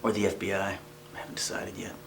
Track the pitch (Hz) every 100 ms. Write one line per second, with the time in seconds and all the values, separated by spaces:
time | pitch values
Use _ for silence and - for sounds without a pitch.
0 | 117 104 101 95 95 98 98 90 - -
1 | - - - 120 - - 98 - 110 -